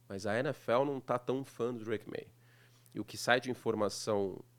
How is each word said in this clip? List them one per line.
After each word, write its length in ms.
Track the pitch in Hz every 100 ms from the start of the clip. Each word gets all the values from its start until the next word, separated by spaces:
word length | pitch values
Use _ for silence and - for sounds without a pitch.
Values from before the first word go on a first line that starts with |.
| -
mas 160 | 98 101
a 100 | 110
N 100 | 147
F 220 | 127 -
L 140 | 120 143
não 140 | 135
tá 200 | - 127
tão 240 | - 131
fã 280 | 135 - 117
do 100 | 120
Drake 260 | 110 107 -
May. 160 | - - - - - - - - 107
E 40 |
o 60 | 104
que 120 | -
sai 220 | - 127
de 120 | 127
informação, 920 | 120 117 107 104 - - 104 98 - -